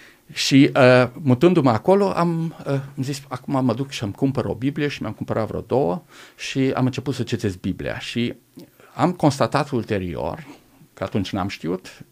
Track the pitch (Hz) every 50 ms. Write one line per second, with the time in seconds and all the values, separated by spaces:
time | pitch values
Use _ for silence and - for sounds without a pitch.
0 | - - - _ _ - - - - - 147 135 147 147 139 143 131 127 127 127
1 | 123 123 - - 165 135 123 123 165 175 185 170 135 135 110 107 - - 190 202
2 | 202 190 180 165 170 175 165 165 165 165 - - - 151 139 139 139 139 - -
3 | 131 135 143 - - - 127 120 - - 143 131 131 123 107 120 139 139 - -
4 | 123 101 98 - 139 135 127 123 107 95 87 98 123 139 135 165 147 147 - -
5 | - 110 107 - - - 110 110 110 101 - 85 85 - - 127 147 170 180 175
6 | - _ - - - - _ - - - - 135 131 131 - - 127 127 123 -
7 | 120 - - - 117 - - 104 - 104 90 92 - 101 87 - 71 64 55 -
8 | - - - 117 120 - - - _ _ _ - - - _ _ - - - -
9 | 135 175 180 - - 147 131 - 123 110 - 135 147 143 139 117 107 - 110 98
10 | 92 87 78 58 64 80 - - 156 - - - _ _ _ _ - _ _ -
11 | - 95 - 110 95 - - 98 90 98 - - - 156 180 185 - - - -
12 | - _